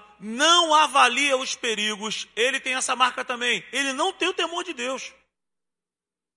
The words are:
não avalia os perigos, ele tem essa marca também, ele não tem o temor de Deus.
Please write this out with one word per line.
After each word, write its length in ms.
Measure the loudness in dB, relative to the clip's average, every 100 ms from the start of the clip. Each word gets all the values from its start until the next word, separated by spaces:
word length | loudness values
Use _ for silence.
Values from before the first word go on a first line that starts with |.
| -16 -18
não 520 | -10 0 4 4 6
avalia 640 | 4 4 4 4 4 0 0
os 180 | -4
perigos, 760 | -6 -4 -2 -4 -4 -6 -8 -8
ele 280 | -2 0 0
tem 140 | -4 -4
essa 200 | -2 0
marca 300 | 0 0 -8
também, 360 | -4 -2 -2 -4
ele 180 | -4 -2
não 220 | 0 -2
tem 160 | 0 -2
o 40 |
temor 300 | -2 -4 -4
de 80 | -8
Deus. 420 | -6 -6 -6 -10 -18 _ _ _ _ _ _ _ _ _ _ _